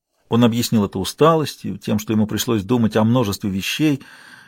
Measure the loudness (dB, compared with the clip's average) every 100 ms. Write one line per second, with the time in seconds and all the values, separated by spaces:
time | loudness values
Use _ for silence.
0 | _ _ _ 2 2 2 0 0 0 -2
1 | -6 2 4 4 -2 -8 -10 -8 -4 -4
2 | 0 0 0 -2 -2 -2 0 0 2 2
3 | 2 2 0 -2 -4 -4 -6 -2 -2 -2
4 | -8 -20 -20 -20